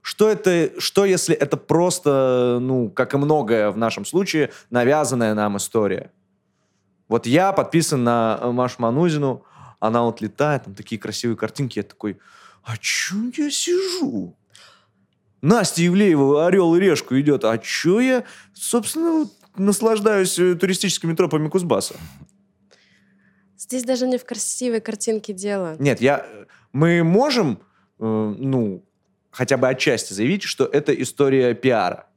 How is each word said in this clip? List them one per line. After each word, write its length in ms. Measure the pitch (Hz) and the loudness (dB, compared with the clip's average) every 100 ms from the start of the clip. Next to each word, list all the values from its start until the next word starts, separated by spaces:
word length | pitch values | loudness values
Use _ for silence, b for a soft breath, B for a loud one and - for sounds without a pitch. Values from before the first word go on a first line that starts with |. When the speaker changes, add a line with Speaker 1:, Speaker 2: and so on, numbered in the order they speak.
Speaker 1:
что 260 | - - 214 | -14 2 2
это, 420 | 202 190 170 151 - | 4 2 2 0 -2
что 260 | - - 196 | -2 2 2
если 300 | 180 - 160 | 2 0 0
это 200 | 143 - | 0 -2
просто, 1000 | - 160 180 175 147 135 131 127 123 123 | 0 2 2 0 0 2 2 2 2 0
ну, 300 | 127 131 113 | 0 -2 -2
как 240 | - 123 | -2 -2
и 40 | 139 | 0
многое 520 | 143 151 110 117 104 | 2 2 2 2 2
в 80 | 101 | 0
нашем 260 | 113 107 | -2 -4
случае, 460 | 101 170 196 156 135 B B | -2 -2 0 -2 -2 B B
навязанная 640 | 120 120 151 139 127 110 107 | 0 2 2 0 0 0 0
нам 220 | 104 101 | -2 -2
история? 520 | - 113 101 90 - _ _ _ _ _ _ _ _ _ _ | -2 -2 0 -2 -8 _ _ _ _ _ _ _ _ _ _
Вот 200 | 113 117 | -2 2
я 240 | 147 190 | 2 4
подписан 500 | 190 127 170 - 139 | 0 0 0 0 0
на, 360 | 120 120 113 107 | 2 2 0 -2
э, 80 | 123 | -2
Машу 260 | 123 123 - | -2 -4 -2
Манузину, 600 | 117 131 175 151 143 117 B B B B | -2 0 0 0 -2 -4 B B B B
она 220 | 107 117 | -2 0
вот 200 | 117 110 | -2 -4
летает, 420 | 107 - 147 139 | -10 -2 -2 -2
там 100 | - | -6
такие 260 | 98 107 113 | -20 -12 -10
красивые 380 | - 101 120 110 | -8 -6 -4 -4
картинки, 400 | 110 - 131 107 | -6 -4 -6 -6
я 60 | |
такой: 340 | 101 - 107 90 b b b b - | -10 -8 -8 -8 b b b b -12
«А 60 | 113 | -8
чё 340 | - - - 196 240 254 | -4 -4 -4 -4 -4 -4
я 120 | 294 | -4
сижу?» 880 | 277 - 359 381 359 285 107 87 _ _ b b b b _ _ _ _ _ | -2 -2 -2 -2 -4 -4 -4 -8 _ _ b b b b _ _ _ _ _
Настя 440 | 143 233 185 - 175 | 2 2 2 0 2
Ивлеева 600 | 185 208 151 139 147 170 | 4 4 4 4 4 4
«Орёл 280 | 190 170 170 | 4 4 4
и 40 | |
решку» 340 | 196 139 - 131 | 4 2 0 0
идёт, 280 | 147 131 110 | 2 2 0
а 120 | 110 | -2
чё 420 | - - 160 202 | -4 -2 0 2
я, 220 | 254 254 240 B B | 2 0 -4 B B
собственно, 580 | - - 240 214 320 330 | -12 -4 -2 -2 -4 -2
вот 180 | 320 220 _ _ - | 0 -2 _ _ -2
наслаждаюсь, 840 | 196 196 226 220 208 202 185 - | 0 2 2 2 2 2 0 2
э, 160 | 180 170 | 2 2
туристическими 580 | 190 185 190 - 165 165 | 0 0 -2 -2 -2 0
тропами 320 | 175 151 151 | 0 0 0
Кузбасса? 480 | 185 175 104 - - 76 - - _ _ _ _ b b b b b b b b _ | -2 0 -2 -2 -12 -18 -20 -20 _ _ _ _ b b b b b b b b _
Speaker 2:
Здесь 260 | - 254 | -8 -6
даже 240 | 240 254 254 | -2 -2 0
не 100 | 247 | -2
в 80 | 247 | -4
красивой 560 | 214 - - 254 226 | -8 -6 -4 -2 -4
картинке 520 | 220 220 - 220 208 | -6 -6 -4 -4 -6
дело. 420 | 185 202 196 175 156 | -8 -4 -4 -4 -2
Speaker 1:
Нет, 200 | 139 104 | 0 2
я, 240 | 123 139 - | 2 0 -4
э, 200 | - - b b | -18 -20 b b
мы 300 | 127 170 175 | 0 4 4
можем, 560 | 165 190 294 247 160 98 b b b _ | 4 4 2 2 0 -4 b b b _
э, 40 | 110 110 107 101 | -2 -2 -2 -4
ну, 460 | 135 131 107 90 _ _ _ _ _ | -2 0 -2 -6 _ _ _ _ _
хотя 260 | - 127 131 | -8 -2 2
бы 100 | 131 | 2
отчасти 460 | 131 156 117 - | 0 0 -2 -4
заявить, 300 | 98 120 196 | -2 -2 -2
что 220 | - - 131 | -4 -2 0
это 280 | 143 151 | 0 0
история 600 | - 127 - 139 135 123 | -2 -4 0 2 4 2
пиара. 500 | 110 131 113 90 87 - | 2 0 2 0 -4 -14